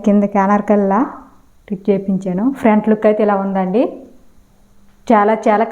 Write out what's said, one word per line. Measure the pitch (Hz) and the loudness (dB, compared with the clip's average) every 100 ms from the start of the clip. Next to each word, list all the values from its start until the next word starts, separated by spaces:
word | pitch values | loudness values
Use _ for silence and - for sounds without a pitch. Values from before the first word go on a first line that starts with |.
| 214 | 2
కింద | 202 202 | 2 2
కానార్కల్లా | 202 196 208 208 208 196 196 294 - - - _ _ - | 0 0 0 0 0 2 0 -2 -6 -20 -20 _ _ -12
టిక్ | 190 - | -6 -2
చేపించాను. | 196 196 190 190 180 247 269 | -2 -2 -4 -4 -4 -4 0
ఫ్రంట్ | 226 214 214 | 2 2 2
లుక్ | 214 214 | 0 2
అయితే | 214 208 | 2 0
ఇలా | 196 | 0
ఉందండి. | 196 190 185 208 330 - - - - _ _ _ _ _ - _ - | -2 -4 -2 -2 -2 -6 -20 -20 -20 _ _ _ _ _ -20 _ 0
చాలా | 214 208 220 233 | 2 2 0 0
చాలా | 208 220 | 0 0